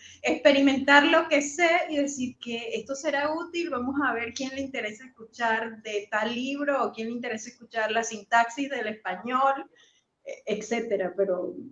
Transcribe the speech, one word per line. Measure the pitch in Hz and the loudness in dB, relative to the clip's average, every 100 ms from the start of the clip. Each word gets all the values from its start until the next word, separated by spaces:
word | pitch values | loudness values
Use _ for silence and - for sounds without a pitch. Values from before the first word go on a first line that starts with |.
| - - | -20 -6
experimentar | 254 254 294 277 277 269 - 285 311 | -2 4 6 8 6 4 6 8 8
lo | 330 339 | 4 4
que | 294 | 0
sé | 285 - 339 349 330 | 0 0 2 4 2
y | 294 | -2
decir | 277 269 247 - | -2 -4 -8 -8
que | 240 233 226 | -10 -8 -6
esto | 220 - 269 | -8 -6 -6
será | 320 277 294 320 | -2 0 0 -2
útil, | 339 349 320 | -4 -4 -4
vamos | 254 247 277 | -2 -2 0
a | 269 | 0
ver | 226 233 | 0 -4
quién | - 262 269 | -6 -8 -6
le | |
interesa | 269 254 214 214 254 | -8 -6 -8 -10 -18
escuchar | - 220 - 233 226 226 220 | -20 -20 -4 0 0 -2 -8
de | 214 208 208 | -6 -6 -2
tal | 214 220 | -2 -2
libro | 240 269 277 285 269 | -2 -4 -2 0 0
o | 220 | 0
quién | - 226 | -4 -6
le | |
interesa | 240 240 220 240 | -6 -6 -8 -10
escuchar | - 233 226 214 | -18 -8 -2 0
la | 220 | 0
sintaxis | 220 214 - 233 233 294 277 | -2 -8 2 4 4 0 -4
del | 254 214 | -4 -6
español, | 214 185 185 233 254 269 277 403 _ _ _ _ _ - | -6 -6 -6 -2 2 4 2 -4 _ _ _ _ _ -18
e-, | - - | -12 -6
etcétera. | 208 - 233 226 190 180 196 | -4 -2 -4 -2 -2 -2 0
Pero | 185 180 180 - - | 0 0 -4 -8 -8